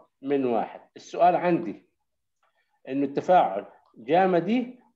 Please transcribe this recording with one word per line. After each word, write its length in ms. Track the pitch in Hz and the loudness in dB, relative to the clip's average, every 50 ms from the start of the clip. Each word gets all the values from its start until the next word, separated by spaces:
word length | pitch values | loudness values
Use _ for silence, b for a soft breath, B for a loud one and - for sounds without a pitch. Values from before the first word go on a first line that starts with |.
| - _ _ _ | -20 _ _ _
من 220 | - 135 143 139 131 | -6 -2 -2 0 0
واحد. 360 | 123 117 107 92 - - - - _ - | 0 0 -2 -2 -6 -10 -18 -20 _ -20
السؤال 400 | - - - - - 165 180 175 | -20 -20 -10 -2 2 2 2 2
عندي 500 | 147 160 180 170 143 117 104 95 - _ _ _ _ _ _ _ _ _ _ _ _ _ _ _ _ _ _ _ _ - 127 | 2 0 0 -2 -2 -2 -6 -12 -14 _ _ _ _ _ _ _ _ _ _ _ _ _ _ _ _ _ _ _ _ -12 -8
إنه 180 | 135 139 139 | -6 -4 -4
التفاعل 600 | 139 139 151 - - 185 175 143 107 98 101 101 - - _ _ _ _ | -4 -4 -4 0 4 4 4 4 2 -2 -6 -8 -10 -18 _ _ _ _
جاما 420 | - 110 113 156 180 190 185 180 170 | -14 -4 0 2 2 2 2 2 0
دي 420 | 160 190 226 262 233 247 - - _ _ _ | 0 0 -2 -2 -4 -6 -10 -20 _ _ _